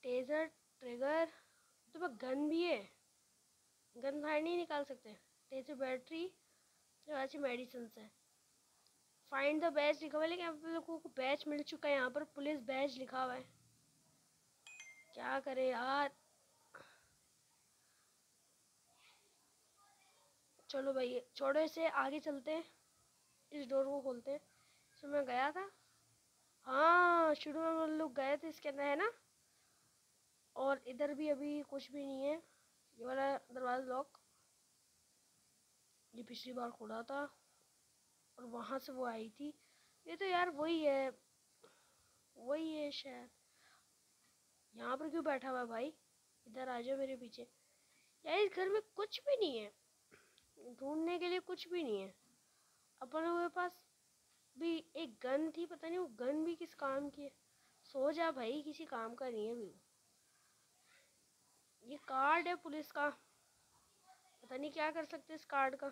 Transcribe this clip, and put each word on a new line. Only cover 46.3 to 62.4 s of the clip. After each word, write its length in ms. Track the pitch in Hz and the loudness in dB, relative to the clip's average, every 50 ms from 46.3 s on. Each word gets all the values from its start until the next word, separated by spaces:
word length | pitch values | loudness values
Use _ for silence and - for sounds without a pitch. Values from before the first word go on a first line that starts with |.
| _ _ _ | _ _ _
इधर 240 | 247 220 254 262 254 | -16 -10 -8 -6 -4
आ 100 | 254 240 | -4 -4
जाओ 160 | 240 247 269 269 | -2 -2 -2 0
मेरे 180 | 277 262 269 247 | 0 -2 -4 -6
पीछे। 300 | 247 233 - - 240 - _ _ _ _ _ _ _ _ _ _ _ _ _ _ _ | -8 -14 -12 -14 -14 -16 _ _ _ _ _ _ _ _ _ _ _ _ _ _ _
यार 140 | 311 311 381 | 0 4 6
इस 120 | 427 392 | 6 4
घर 180 | 392 359 370 381 | 4 2 0 2
में 120 | 392 440 427 - _ | 2 0 0 -2 _
कुछ 240 | - 415 427 - - - | -4 -4 -4 -4 -4 2
भी 100 | 571 571 494 | 2 4 4
नहीं 220 | 427 330 262 226 | 4 2 2 0
है, 120 | 214 208 - _ _ _ _ _ _ _ - - - _ _ _ _ _ _ - 208 240 247 | -6 -8 -12 _ _ _ _ _ _ _ -20 -20 -20 _ _ _ _ _ _ -20 -18 -16 -12
ढूंढने 420 | 214 262 277 294 311 320 330 349 349 | -6 -4 -2 0 2 2 2 2 0
के 100 | 339 349 | 0 0
लिए 100 | 359 370 | 0 0
कुछ 260 | - - 370 349 - 339 | 0 -2 -8 -8 -6 -4
भी 160 | 349 349 330 | -2 -2 0
नहीं 180 | 254 214 196 | 0 0 0
है। 120 | 190 190 190 _ _ _ _ _ _ _ _ _ _ _ _ _ _ _ _ _ | -2 -6 -10 _ _ _ _ _ _ _ _ _ _ _ _ _ _ _ _ _
अपन 220 | 262 254 269 311 320 | -12 -4 -2 0 0
लोगों 180 | 339 339 349 | 2 2 2
के 120 | 349 349 330 | 0 0 0
पास 300 | 359 359 359 349 - _ _ _ _ _ _ _ _ _ _ _ _ _ _ _ | 0 -2 -2 -2 -8 _ _ _ _ _ _ _ _ _ _ _ _ _ _ _
भी 220 | 254 311 339 330 320 330 - _ | -4 -2 0 0 0 -4 -6 _
एक 220 | 285 330 269 214 - | -8 -8 -8 -8 -8
गन 300 | - 254 262 285 311 320 | -4 0 2 2 2 0
थी, 140 | 302 330 339 | -2 -4 -6
पता 220 | 330 349 302 - 320 | -6 -6 -10 -6 -4
नहीं 120 | 339 359 | -2 -2
वो 80 | 370 311 226 214 | -4 -4 -4 -4
गन 240 | 247 247 285 311 311 | -2 0 0 2 0
भी 100 | 330 339 | 0 -2
किस 180 | 320 349 320 - | -4 -6 -12 -8
काम 340 | - 294 269 269 269 285 285 | -4 -2 0 0 0 -2 -4
की 140 | 277 - 285 | -8 -8 -12
है। 80 | 277 - _ _ _ _ _ _ _ _ _ _ | -12 -12 _ _ _ _ _ _ _ _ _ _
सो 260 | - - 277 262 285 | -10 -2 2 2 2
जा 200 | 320 311 339 330 | 4 4 2 0
भाई, 300 | 311 269 240 220 262 302 | 0 0 -2 -2 -2 -2
किसी 240 | 294 302 294 - - 285 | -4 -6 -8 -10 -10 -6
काम 280 | 277 240 226 226 240 | -6 -4 -4 -4 -6
का 140 | 240 269 254 | -6 -6 -4
नहीं 160 | 240 220 208 | -2 -2 -2
है 60 | 220 | -2
अभी। 220 | 233 240 220 185 170 - _ _ _ _ _ _ _ _ _ _ _ _ _ _ _ _ _ _ _ _ _ _ - - _ _ _ _ _ _ _ _ _ _ _ _ _ _ _ _ - | -4 -4 -6 -8 -10 -16 _ _ _ _ _ _ _ _ _ _ _ _ _ _ _ _ _ _ _ _ _ _ -20 -20 _ _ _ _ _ _ _ _ _ _ _ _ _ _ _ _ -16
ये 140 | 233 277 285 - - | -14 -14 -12 -8 -4
कार्ड 400 | 262 262 269 285 311 339 | 0 2 4 6 6 4